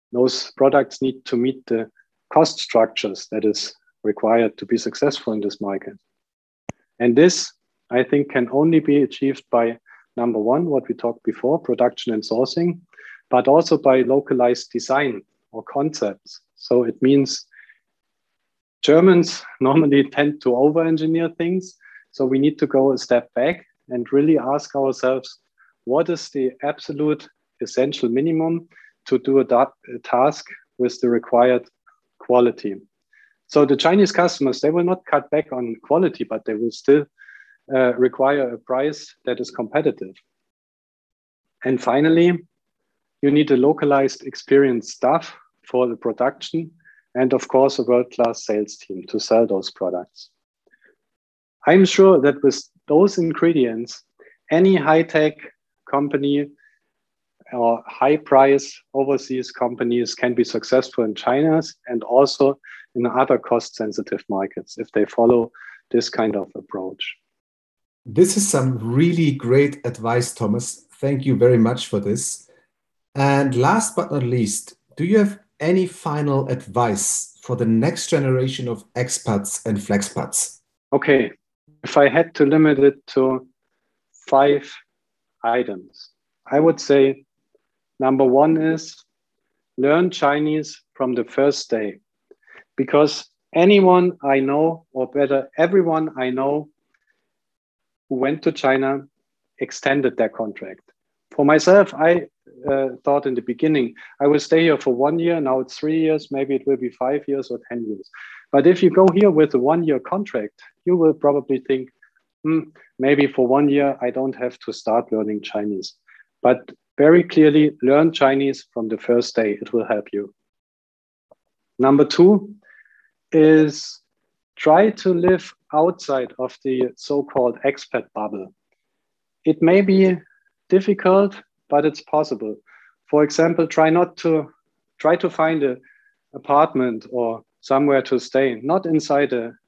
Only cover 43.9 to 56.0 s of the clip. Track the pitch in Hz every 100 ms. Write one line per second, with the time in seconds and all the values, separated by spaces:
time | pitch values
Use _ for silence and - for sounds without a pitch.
43.9 | 139 135 - 139 - - 139 139 120 -
44.9 | - 123 165 - - _ _ _ 127 123
45.9 | 113 120 110 127 139 - 165 160 _ _
46.9 | _ _ 123 131 127 - 131 135 139 120
47.9 | 123 123 - 117 113 - 107 104 - -
48.9 | 95 85 107 - 113 110 98 95 - 92
49.9 | 90 87 - - _ _ _ _ _ _
50.9 | _ _ _ _ _ _ _ - 180 185
51.9 | - 190 170 139 139 139 135 - _ -
52.9 | 147 196 190 165 156 170 160 120 113 120
53.9 | - _ _ - _ _ 160 190 185 143
54.9 | 160 165 156 151 151 - _ _ _ -
55.9 | 139